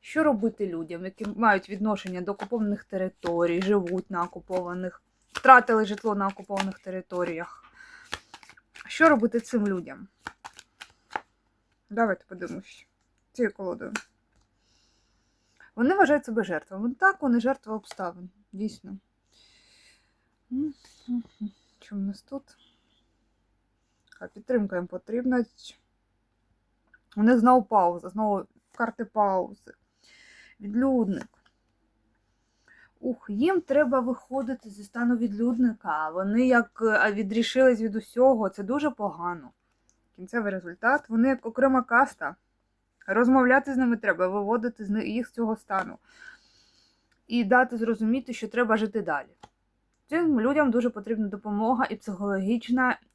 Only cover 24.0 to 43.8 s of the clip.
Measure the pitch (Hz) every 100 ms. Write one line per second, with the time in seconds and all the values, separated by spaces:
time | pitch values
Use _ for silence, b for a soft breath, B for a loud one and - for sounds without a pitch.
24 | _ - 180 208 - 247 202 180 180 180
25 | - 233 254 247 233 _ - - _ _
26 | _ _ _ _ _ _ _ _ _ _
27 | _ - 214 247 240 254 - 214 175 175
28 | 185 190 214 196 - _ _ - 233 -
29 | 226 214 208 190 - 208 - - _ _
30 | b b b b b _ 202 220 269 254
31 | 202 185 - _ _ _ _ _ _ _
32 | _ _ _ _ _ _ b b b _
33 | 254 240 - 208 311 381 - 277 277 262
34 | 240 247 - 262 247 254 220 202 202 233
35 | 240 240 233 202 240 233 247 220 - 156
36 | 156 170 196 220 254 240 233 - 220 214
37 | 214 202 196 220 226 254 262 226 226 214
38 | - 233 254 240 196 - 196 285 294 233
39 | 202 156 175 175 127 _ _ _ _ _
40 | _ - 185 240 208 190 175 175 226 285
41 | - 226 254 262 226 240 269 262 247 240
42 | 262 - 151 180 _ _ _ _ _ _
43 | - 202 240 262 247 262 277 262